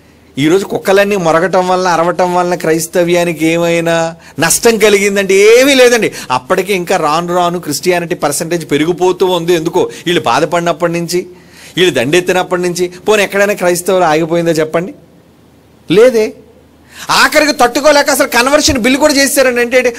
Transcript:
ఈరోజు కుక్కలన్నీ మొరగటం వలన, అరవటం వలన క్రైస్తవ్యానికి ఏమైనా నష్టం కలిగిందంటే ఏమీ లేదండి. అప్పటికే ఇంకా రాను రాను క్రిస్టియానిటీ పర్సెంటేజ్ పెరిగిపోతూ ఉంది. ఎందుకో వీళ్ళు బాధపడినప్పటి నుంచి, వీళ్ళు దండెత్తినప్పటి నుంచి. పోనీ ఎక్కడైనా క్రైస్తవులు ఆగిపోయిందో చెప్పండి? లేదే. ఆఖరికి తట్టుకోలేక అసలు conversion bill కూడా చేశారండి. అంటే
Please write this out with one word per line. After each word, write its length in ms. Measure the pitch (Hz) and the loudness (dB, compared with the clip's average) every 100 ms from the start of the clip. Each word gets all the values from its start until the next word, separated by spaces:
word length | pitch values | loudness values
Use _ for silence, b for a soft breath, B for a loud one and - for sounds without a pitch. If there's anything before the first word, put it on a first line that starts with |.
| b b b - | b b b -2
ఈరోజు 260 | 156 190 | 0 0
కుక్కలన్నీ 520 | 196 - 202 196 202 202 | 0 -4 0 2 2 0
మొరగటం 520 | 165 160 180 185 180 | 0 0 2 0 0
వలన, 200 | 185 185 | 0 0
అరవటం 460 | 165 175 175 180 | 0 0 0 -2
వలన 200 | 175 180 | 0 -2
క్రైస్తవ్యానికి 920 | 175 160 165 165 185 170 175 170 151 160 | -2 -2 -2 -2 -2 0 0 0 -2 -2
ఏమైనా 680 | 170 170 170 165 165 165 165 B - | 0 0 0 0 -2 -4 -8 B -4
నష్టం 380 | 165 - 233 220 | -2 0 0 2
కలిగిందంటే 560 | 214 202 202 202 190 | 2 2 0 -2 0
ఏమీ 400 | 196 208 240 269 | 4 6 6 6
లేదండి. 380 | 269 240 240 165 B B | 4 4 4 -2 B B
అప్పటికే 440 | 127 - 185 190 | -4 -2 -2 -2
ఇంకా 220 | 190 175 185 | -4 -2 -2
రాను 400 | 156 160 175 180 | 0 -2 -2 0
రాను 240 | 175 175 | 0 -2
క్రిస్టియానిటీ 540 | 151 131 180 175 170 | -6 -4 -2 -2 -2
పర్సెంటేజ్ 560 | 170 147 139 160 170 143 | -4 -4 -4 -4 -6 -2
పెరిగిపోతూ 560 | 143 156 165 180 180 185 | -2 -2 0 -2 0 0
ఉంది. 280 | 180 165 | 0 0
ఎందుకో 360 | 170 165 170 131 B 170 | 0 0 -2 -2 B -4
వీళ్ళు 160 | 175 | -2
బాధపడినప్పటి 680 | 120 127 160 170 170 165 170 | 0 0 0 0 -2 -2 -4
నుంచి, 340 | 170 170 180 - B B B B 160 | -4 -4 -6 -6 B B B B 0
వీళ్ళు 180 | 180 | 0
దండెత్తినప్పటి 680 | 131 123 175 180 185 175 180 | 0 0 0 0 -2 -2 -2
నుంచి. 260 | 180 175 175 | -4 -4 -6
పోనీ 340 | - - 214 | -4 0 0
ఎక్కడైనా 300 | 185 202 202 | 0 0 -2
క్రైస్తవులు 520 | 208 180 175 190 185 | 0 -2 -2 0 0
ఆగిపోయిందో 460 | 170 156 160 170 170 | 2 0 0 -2 0
చెప్పండి? 440 | 156 156 170 196 - - _ _ _ _ _ _ _ - | -2 -2 -4 -6 -12 -20 _ _ _ _ _ _ _ 0
లేదే. 420 | 180 254 226 214 - - - _ _ B B - | 4 4 4 -2 -6 -20 -20 _ _ B B -4
ఆఖరికి 420 | 170 262 294 294 | 0 0 0 -2
తట్టుకోలేక 580 | - 240 277 294 285 285 | 0 0 2 2 2 2
అసలు 160 | 277 269 | 0 0
conversion 520 | 240 262 294 302 269 | 0 0 0 0 0
bill 180 | 240 269 | 0 2
కూడా 180 | 302 | 2
చేశారండి. 460 | 277 269 277 254 240 | 2 0 2 0 0
అంటే 360 | 240 254 247 | 0 0 0